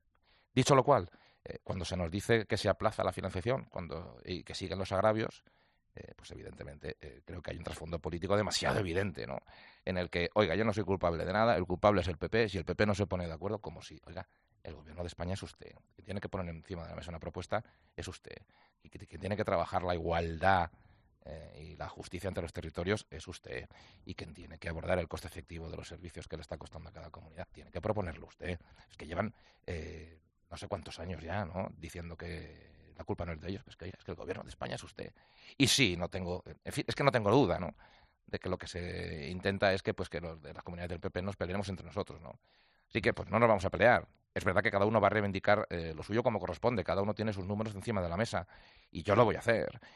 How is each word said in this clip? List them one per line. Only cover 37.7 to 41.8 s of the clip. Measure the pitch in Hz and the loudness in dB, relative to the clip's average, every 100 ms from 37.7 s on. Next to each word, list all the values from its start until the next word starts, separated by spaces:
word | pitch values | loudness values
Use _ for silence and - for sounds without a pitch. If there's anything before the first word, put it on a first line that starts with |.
| - - - _ _ - | -8 -20 -20 _ _ -10
De | - | -6
que | 95 | -4
lo | 90 | -4
que | - | -6
se | 87 87 87 85 82 71 | -8 -6 -6 -8 -8 -8
intenta | 90 98 98 101 | -2 0 4 4
es | 95 | 4
que, | - | 0
pues, | 98 90 | -2 -2
que | 80 | -4
los | 85 80 | -6 -10
de | 73 | -14
las | 80 | -14
comunidades | - 87 87 | -10 -8 -8
del | 85 | -6
P | 95 | -4
P | 90 | -4
nos | 95 98 | -4 -4
peleemos | 87 98 98 | -4 -2 -2
entre | 92 | -6